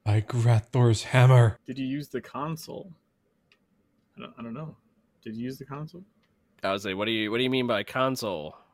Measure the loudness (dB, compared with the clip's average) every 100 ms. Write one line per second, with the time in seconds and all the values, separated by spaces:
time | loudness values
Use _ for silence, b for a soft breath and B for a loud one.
0 | 0 0 0 0 4 2 2 2 4 2
1 | 2 6 8 8 6 2 -8 -8 -6 -6
2 | -6 -10 -8 -8 -8 -8 -12 -14 -16 -20
3 | _ _ _ _ _ _ _ _ _ _
4 | _ -18 -18 -14 -12 -12 -12 -16 _ _
5 | _ _ -14 -10 -10 -10 -12 -12 -12 -16
6 | -20 _ _ _ _ _ -4 -4 -4 -4
7 | -2 -2 -2 -2 0 0 0 -2 -2 -2
8 | -2 -2 -6 -6 -8 -14 _